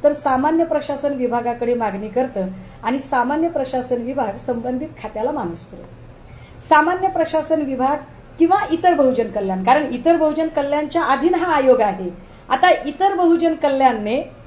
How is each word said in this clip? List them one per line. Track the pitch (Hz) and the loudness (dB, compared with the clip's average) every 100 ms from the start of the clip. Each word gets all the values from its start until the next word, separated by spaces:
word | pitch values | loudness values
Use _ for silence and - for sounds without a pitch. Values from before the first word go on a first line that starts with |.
तर | 294 | 0
सामान्य | 294 - 262 302 330 | 2 0 2 2 2
प्रशासन | 330 294 294 262 285 | 0 -2 -4 -4 -4
विभागाकडे | 269 240 240 240 240 240 | -2 -2 -2 -2 -4 -2
मागणी | 240 214 196 214 | -2 -2 -4 -4
करतं | 247 262 196 190 190 - - | -2 -2 -4 -6 -8 -16 -8
आणि | 214 262 | -4 -4
सामान्य | - 254 247 311 330 | -2 -2 0 0 0
प्रशासन | 311 262 254 247 240 | -2 -2 -4 -2 -4
विभाग | 233 269 214 202 | -4 -4 -4 -6
संबंधित | - 233 247 254 311 - | -6 -4 -4 -6 -8 -12
खात्याला | 208 214 254 | -12 -6 -4
माणूस | 302 175 165 | -4 -6 -10
पुरवतो. | - - - - - - - - - - | -16 -20 -20 -20 -20 -20 -20 -20 -20 -16
सामान्य | - 302 320 370 381 | 2 4 4 0 -2
प्रशासन | 359 320 320 302 311 | 0 0 -2 0 -2
विभाग | 277 254 262 294 - - - - | -2 -2 -2 -2 -8 -20 -18 0
किंवा | 339 403 415 | 2 2 0
इतर | 330 359 | 2 2
बहुजन | 294 262 226 214 | 4 2 2 -2
कल्याण, | 208 190 185 | -4 -4 0
कारण | 185 294 285 | 2 2 2
इतर | 247 330 339 | 0 2 4
बहुजन | 311 302 320 | 2 0 -2
कल्याणच्या | 302 285 294 294 330 | -2 -2 -2 -2 -2
अधीन | 262 262 339 | 0 2 2
हा | 339 349 | 2 2
आयोग | 294 262 240 | 2 4 4
आहे. | 214 190 180 - - - - | 2 -2 -8 -10 -20 -20 -4
आता | 170 - - 285 | 2 4 4 0
इतर | 285 392 | 0 0
बहुजन | 370 339 330 330 | 4 2 4 2
कल्याणने | 320 285 269 262 220 208 262 - - | 2 0 4 2 2 -2 -4 -4 -16